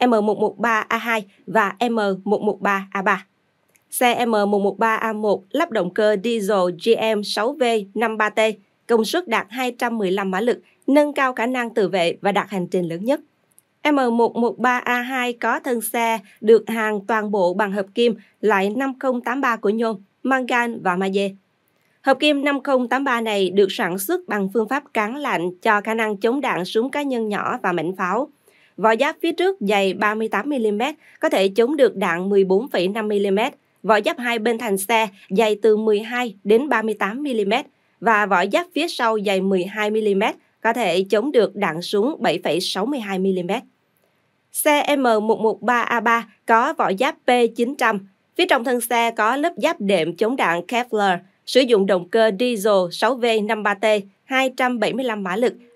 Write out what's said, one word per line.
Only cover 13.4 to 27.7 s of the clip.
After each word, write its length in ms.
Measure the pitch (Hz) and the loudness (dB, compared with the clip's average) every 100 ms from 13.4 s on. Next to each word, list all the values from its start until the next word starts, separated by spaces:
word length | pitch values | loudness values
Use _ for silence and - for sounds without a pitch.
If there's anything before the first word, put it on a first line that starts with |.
| _ _ _ _ 302 | _ _ _ _ 0
M 60 | 285 247 233 | 2 2 2
một 180 | 233 - | 0 0
một 240 | 240 - | -2 0
ba 220 | 247 247 - | 0 0 -2
A 160 | 247 | -4
hai 320 | 247 262 247 | -4 -4 -4
có 260 | 240 226 294 | -4 -2 -2
thân 220 | 302 240 | -2 -4
xe 380 | 220 240 226 226 - _ | -4 -2 -2 -2 -8 _
được 220 | 214 220 208 | 4 4 4
hàn 320 | 226 214 208 196 | -4 -2 -4 -2
toàn 240 | 220 214 | -2 -2
bộ 220 | 208 175 | 0 0
bằng 180 | 185 208 | 0 -2
hợp 140 | 202 196 240 | -4 -4 0
kim 200 | 233 226 - _ | 0 0 -8 _
loại 280 | 202 202 202 | 0 2 0
năm 300 | 233 269 262 | -2 -4 -4
không 220 | 269 240 | -4 -4
tám 200 | 233 262 | -4 -2
ba 140 | 269 226 | -2 -2
của 140 | 202 | -2
nhôm, 260 | 220 226 196 - _ | 0 -2 -4 -12 _
mangan 580 | 254 262 247 240 233 226 | -2 -2 0 0 -2 -2
và 140 | 180 180 | -2 -2
magie. 340 | 196 196 196 196 _ _ _ _ _ _ | 0 -2 -4 -6 _ _ _ _ _ _
Hợp 180 | 262 269 | 0 2
kim 240 | 302 285 | 2 2
năm 200 | 285 277 | 0 -2
không 240 | 277 262 240 | 0 0 0
tám 160 | 254 | -2
ba 180 | 269 233 | -2 -2
này 280 | 226 202 185 | -2 0 2
được 180 | 196 190 | 2 2
sản 300 | - 190 190 | 0 -4 -4
xuất 280 | 196 359 359 | -4 -4 -2
bằng 220 | 208 190 | -4 -2
phương 140 | 226 214 | -2 -2
pháp 160 | 269 285 | -4 -4
cán 220 | 226 208 285 | -4 -4 -4
lạnh 360 | 269 180 175 180 | -4 -2 -4 -2
cho 200 | 226 208 | 2 2
khả 120 | 214 | 0
năng 240 | 226 214 202 | -2 -2 0
chống 240 | 226 277 | 0 0
đạn 240 | 254 165 185 | -2 -4 -2
súng 260 | 220 269 | -2 -2
cá 100 | 294 | -4
nhân 280 | 285 240 220 | -4 -4 -2
nhỏ 300 | 202 - 247 | -4 -4 -4
và 80 | 190 | -2